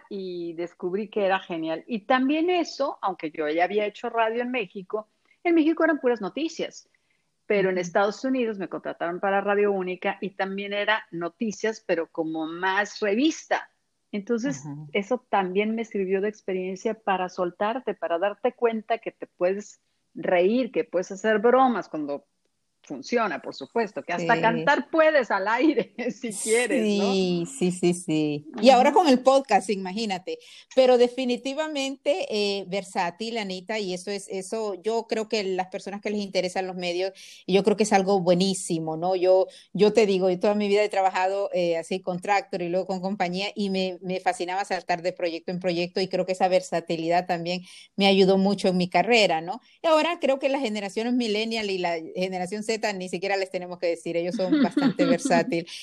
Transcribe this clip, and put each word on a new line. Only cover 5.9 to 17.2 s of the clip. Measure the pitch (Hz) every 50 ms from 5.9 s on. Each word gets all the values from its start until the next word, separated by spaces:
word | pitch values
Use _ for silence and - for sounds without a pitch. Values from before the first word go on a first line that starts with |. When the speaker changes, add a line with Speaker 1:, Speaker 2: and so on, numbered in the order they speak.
| 320 269
Speaker 1:
puras | - 247 240 220
noticias, | 208 180 - 262 302 320 - - 180 - - - - _ _ _ _ _ _ _ _ _ _ _ _ -
pero | 214 202 185 190
en | 185
Speaker 2:
Ujú. | 185
Speaker 1:
Estados | 180 175 165 214 202 208 202 - -
Unidos | 262 262 262 247 220 220 196
me | 185 156
contrataron | - 156 - 156 - - - 170 175 180
para | - 196 196 196
Radio | 196 202 202 202 208 202 202
Única | 190 185 180 185 180 - 202 190 -
y | - 190
también | - - 196 196 196 196 202 202
era | 202 202 208 202 214 220 - -
noticias, | - 170 170 170 - _ 233 220 185 - - 220 220 - -
pero | - 180 165 165 -
como | - - 160 160 160 160 160 156
más | 165 170 180 190 190 196 208 202 - -
revista. | 214 208 202 226 277 330 294 - - - 196 - - - _ _ _ _ _ _ _ _ -
Entonces, | 208 196 - 240 226 220 190 165 139 139
Speaker 2:
Ajá. | 151 143 147 156 147 -
Speaker 1:
eso | 202 196 - 254 240 - _
también | - 202 190 180 185 196 208 214 220
me | 226 226
sirvió | - - 202 196 185 196 190
de | 190 214
experiencia | 214 - _ - 190 185 185 190 190 185 - - -
para | - _ - 185 185